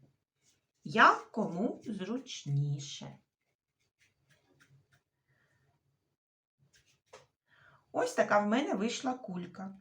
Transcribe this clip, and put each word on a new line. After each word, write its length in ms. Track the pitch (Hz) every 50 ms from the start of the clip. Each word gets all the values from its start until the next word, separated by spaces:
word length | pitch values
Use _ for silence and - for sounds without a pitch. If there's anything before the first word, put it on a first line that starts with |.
| - - _ _ _ _ _ _ _ _ _ _ _ _ _ _ -
Як 460 | - 143 220 262 339 427 - - -
кому 520 | - 233 196 - 165 180 214 - 427 - -
зручніше. 1300 | - 214 185 185 196 233 269 262 - - - - 143 143 143 147 147 139 135 - - - - 135 139 139 - _ _ _ _ _ _ _ _ _ _ _ _ _ _ _ _ _ _ _ _ _ _ _ _ _ _ _ _ _ _ - - _ _ _ _ _ _ _ _ _ _ _ _ _ _ _ _ _ _ _ _ _ _ _ _ _ _ _ _ _ _ _ _ _ _ _ _ _ _ _ - _ _ _ _ _ _ - - - _ _ _ _ _ _ - - - - - _ _ -
Ось 220 | - 494 494 -
така 260 | - 208 - 208 208
в 60 | 208
мене 280 | 208 214 254 302 403 330
вийшла 400 | 190 208 233 - - - 262 247
кулька. 600 | - - - 180 180 175 - - - 190 196 - -